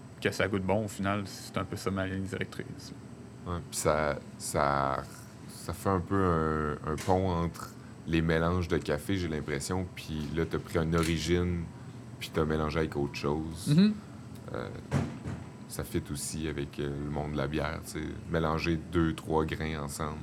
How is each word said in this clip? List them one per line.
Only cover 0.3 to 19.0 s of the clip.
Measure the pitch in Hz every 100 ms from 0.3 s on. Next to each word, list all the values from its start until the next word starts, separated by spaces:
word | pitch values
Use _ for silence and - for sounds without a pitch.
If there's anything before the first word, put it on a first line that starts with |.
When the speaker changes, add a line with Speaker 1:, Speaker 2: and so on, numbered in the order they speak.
Speaker 1:
ça | - 98
goûte | 101
bon, | 92 104 104
au |
final, | - 98 104 92
c'est | - - -
un |
peu | - 107
ça | -
ma | 98 95
ligne | 95
directrice. | 95 - 95 - - - - - - - - - 90
Speaker 2:
Ouais, | 87 -
puis | -
ça, | 82 76 76 67 - -
ça, | - 82 71 69 69 67 69 - - - -
ça | - -
fait | 87 101
un | 92
peu | 85 98 92 82 80 78 76 73
un, | 76
un | 76
pont | - 92 95
entre | 85 85 - - - - - -
les | 82
mélanges | 82 82 85 90 85
de | 80
café, | - 73 - 98
j'ai | 85
l'impression, | 76 69 71 - 90 87
puis | - - 78 73
là, | 78 82
t'as | 82
pris | - 87
une | 80 82
origine, | 80 82 80 87 87 87 82 - - - - -
puis | -
t'as | 82
mélangé | 78 78 76 80
avec | 78 73
autre | 71 -
chose. | 71 78 80 82 135 156
Speaker 1:
Mhm. | 214 208 - - - - -
Speaker 2:
Euh, | 60 55 - - - - - - - - - -
ça | -
fit | - 85 -
aussi | 69 - 80 78
avec, | 71 71 -
euh, | 73 71
le | 73
monde | 73 73
de | 73
la | 71
bière, | 78 73 80
tu | -
sais. | 80 78 78 82
Mélanger | 82 80 80 82 82 -
deux, | 87